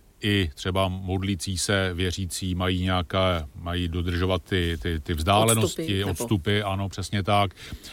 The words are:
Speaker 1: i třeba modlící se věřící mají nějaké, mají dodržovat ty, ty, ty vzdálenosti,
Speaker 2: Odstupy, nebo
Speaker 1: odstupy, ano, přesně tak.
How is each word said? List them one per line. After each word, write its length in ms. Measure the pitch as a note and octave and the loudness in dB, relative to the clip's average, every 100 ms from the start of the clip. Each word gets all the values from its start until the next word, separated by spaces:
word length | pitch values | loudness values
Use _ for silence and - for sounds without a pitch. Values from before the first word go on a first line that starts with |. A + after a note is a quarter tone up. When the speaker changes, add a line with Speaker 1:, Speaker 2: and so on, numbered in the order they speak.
| - _ | -20 _
Speaker 1:
i 300 | G#2+ G2+ E2+ - | 0 2 2 -2
třeba 320 | F#2+ F#2+ F#2+ | -2 2 2
modlící 680 | F#2 F#2 F#2 F#2+ G2 G2+ F#2 | 0 -2 -2 0 -2 -2 -2
se 360 | - G2 F#2+ | 2 2 2
věřící 640 | E2+ F#2 E2+ F2+ - F#2 F2+ | 0 -2 -2 -4 -4 -2 0
mají 260 | F#2 F#2 | 0 2
nějaké, 640 | F#2 F2+ E2 F#2+ F#2 F2 D2+ - | 2 0 0 0 2 0 -4 -8
mají 320 | E2+ F2 F2 | -6 -4 -2
dodržovat 540 | F2 E2+ F2 F2+ F#2 | -2 -2 0 2 0
ty, 340 | - F#2 E2+ D#2+ | 0 -2 0 -2
ty, 180 | F2 D#2+ | -2 -4
ty 140 | - | -2
vzdálenosti, 680 | D#2+ D#2+ G2+ A2+ A2+ F#2+ - | -2 4 4 6 4 2 0
Speaker 2:
Odstupy, 180 | D#3+ G2 | -2 0
nebo 120 | G2 | 0
Speaker 1:
odstupy, 500 | F2 A#2 G#2+ G#2 G#2 | -2 0 0 2 0
ano, 280 | G2+ F#2+ G2 | 0 -2 -4
přesně 340 | - F#2 G#2 | -6 -4 -2
tak. 280 | F#2+ G2+ G2 - - - - | 2 2 2 -2 -14 -14 -14